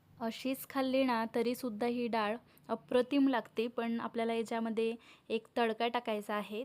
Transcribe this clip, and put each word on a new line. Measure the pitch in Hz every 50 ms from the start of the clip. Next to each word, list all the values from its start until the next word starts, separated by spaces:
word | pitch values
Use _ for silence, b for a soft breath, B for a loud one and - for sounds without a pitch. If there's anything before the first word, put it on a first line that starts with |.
| _ - - -
अशीच | 240 226 226 - - 262 269 262 - -
खाल्ली | - 277 262 262 254 262 269
ना | 254 240 226 226 226 -
तरीसुद्धा | 233 233 240 247 - - 247 208 208 233
ही | 240 240 247 240
डाळ | 233 220 226 214 208 220 240 b b b b b -
अप्रतिम | 226 226 - - - 247 247 247 285 285 269 269
लागते, | 262 226 214 - - - 226
पण | 240 - - 233 233 233 233
आपल्याला | 233 220 - 233 226 226 233
याच्यामध्ये | 226 233 214 233 226 226 226 220 226 226 226 233 233 B B B B B -
एक | 220 226 226 - _
तडका | 247 233 226 220 - 233 240
टाकायचा | 233 247 233 233 214 208 208 - 214
आहे. | 208 202 202 214 214